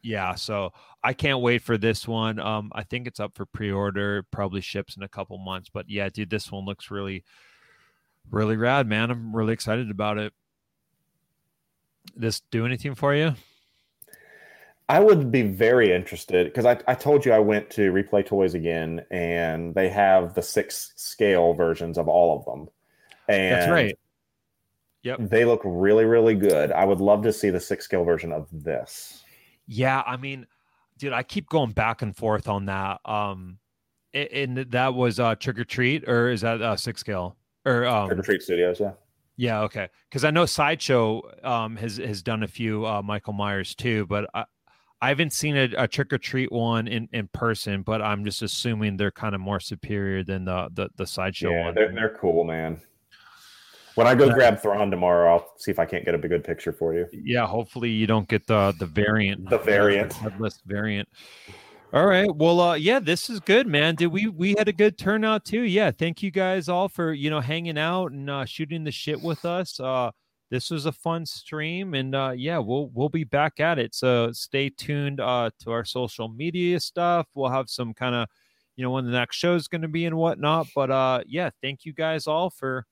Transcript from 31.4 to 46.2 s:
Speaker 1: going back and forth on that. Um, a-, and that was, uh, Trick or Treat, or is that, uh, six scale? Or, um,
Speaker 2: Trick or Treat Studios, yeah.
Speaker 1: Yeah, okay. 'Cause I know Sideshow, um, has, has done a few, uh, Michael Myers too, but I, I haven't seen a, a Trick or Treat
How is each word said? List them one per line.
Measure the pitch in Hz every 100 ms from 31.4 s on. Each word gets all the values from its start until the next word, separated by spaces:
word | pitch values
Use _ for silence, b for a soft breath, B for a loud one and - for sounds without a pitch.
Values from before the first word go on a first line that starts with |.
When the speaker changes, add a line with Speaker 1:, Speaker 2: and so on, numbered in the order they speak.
| -
Speaker 1:
going | 160 127
back | 104 113 113
and | 110 90
forth | 113 107 104
on | 101 98
that. | 95 95 95
Um, | - 107 104 95 92 90 _ _ _ _ _
a-, | - 143 131
and | 139 127
that | 131 123 131
was, | 123 123 110
uh, | 120
Trick | 110 - 104
or |
Treat, | 117 - 123 147 -
or | 120 120
is | 120
that, | 113 117
uh, | 113 104
six | - 110
scale? | - 98 90 - _ _ -
Or, | 120
um, | 123 117 98
Speaker 2:
Trick | 92
or |
Treat | 92 95
Studios, | - 87 90 90
yeah. | 101 95 _ _ _ -
Speaker 1:
Yeah, | 120 110
okay. | 107 - 92 _ _
'Cause | 139
I | 147
know | 156 170
Sideshow, | - 147 160 - 127 113 110 - -
um, | 127 120 110 110
has, | 113 104
has | - 101
done | 90 110
a | 104
few, | - 113 107 110
uh, | 104
Michael | 101 104 -
Myers | 101 101 98 95
too, | - 123 110 95
but | 101 104
I, | - 113 _ _ _ _ _
I | 123
haven't | 139 160
seen | - 151 143
a, | 131 110
a | 117
Trick | - 139
or |
Treat | 127